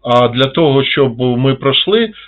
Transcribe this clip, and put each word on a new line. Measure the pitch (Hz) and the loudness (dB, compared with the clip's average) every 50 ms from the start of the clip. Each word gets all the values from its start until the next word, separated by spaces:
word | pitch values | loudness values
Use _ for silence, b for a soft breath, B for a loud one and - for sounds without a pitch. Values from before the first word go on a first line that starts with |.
| _ | _
А | 131 123 123 123 | 2 2 2 2
для | 117 117 123 131 | 2 0 0 -2
того, | 135 135 170 170 147 135 139 135 | -2 0 0 0 2 2 2 0
щоб | - - 147 139 135 113 117 | 0 0 0 0 0 0 -2
ми | 127 127 123 120 131 135 135 | -2 -2 0 0 0 0 -2
пройшли | 131 - 139 135 - - - 202 226 233 220 214 B B | 0 -2 -2 0 0 0 0 0 0 0 -2 -6 B B